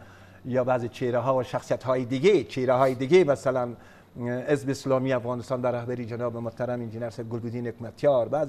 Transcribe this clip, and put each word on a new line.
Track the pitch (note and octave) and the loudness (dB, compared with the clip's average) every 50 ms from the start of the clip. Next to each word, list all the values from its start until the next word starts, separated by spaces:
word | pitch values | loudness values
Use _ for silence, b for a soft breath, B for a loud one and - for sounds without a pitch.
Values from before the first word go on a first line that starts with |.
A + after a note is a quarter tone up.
| b b b b b b b b b | b b b b b b b b b
یا | C3 B2 B2+ B2 | -2 0 0 2
بعض | B2 B2+ B2 A#2 | 2 2 0 0
چهره | A#2 - - C3+ B2 A#2+ A#2+ | -4 -6 -4 -2 0 0 0
ها | A#2 C3+ C3+ | 2 2 2
و | C3 | 0
شخصیت | B2 - - B2 - - C3 A#2 - | 0 -2 -4 -6 -2 -2 -4 -2 0
های | C3 C3 C3 C3 | 0 0 0 0
دیگه، | A2+ C3+ C3 C#3 G3 G#3+ D#3 A#2+ | -2 -2 4 4 6 6 4 2
چهره | - - C3+ B2+ B2 B2+ | 0 -4 -2 2 2 4
های | B2+ C#3 C3+ C3 | 4 4 2 2
دیگه، | A#2 C3+ B2+ E3+ F#3 F3 | 0 2 6 6 6 6
مثلاً، | C#3+ C3+ B2 - C#3 B2+ B2+ | 6 2 2 2 0 0 0
اه، | B2 A#2+ A2+ - - - - - - _ - - A#2+ A#2+ | -2 -4 -6 -12 -16 -20 -20 -20 -20 _ -12 -8 -6 -4
حزب | B2 B2 A#2+ D3 D3+ C3+ A#2 C3+ | -4 -4 0 0 0 0 0 -2
اسلامی | C3+ - - C3+ C3 C3 B2+ C3+ | -4 -2 0 0 0 2 2 0
افغانستان | C3 B2 A#2 A#2+ B2 B2 A2 - C3+ B2 | 0 0 -2 -4 -6 -6 -4 -4 -4 -2
در | B2 B2 | 0 0
رهبری | A#2+ A#2+ A#2+ A#2+ B2 B2 A#2+ | -2 -2 -4 -6 -6 -6 -6
جناب | G#2+ A#2+ A2+ B2 A#2+ A2+ | -8 -6 -4 -4 -4 -4
محترم | A#2 A#2 A#2 - - B2 B2 B2 A#2+ | -4 -8 -8 -6 -4 -4 -4 -4 -4
انجینر | A#2 A2+ G#2+ A2+ A#2+ A#2 | -6 -8 -8 -8 -8 -8
سید | - - A#2 A2 | -8 -10 -8 -6
گلبدین | A#2 A#2 A2 A#2 A2+ B2 A#2+ | -6 -6 -6 -6 -6 -6 -6
حکمتیار، | A#2 A2 - C#3+ - - - - D3 C#3 B2+ - G#2 | -6 -8 -8 -12 -14 -6 0 2 4 4 4 4 2
بعض | C#3 D3+ D#3 | 0 -2 -2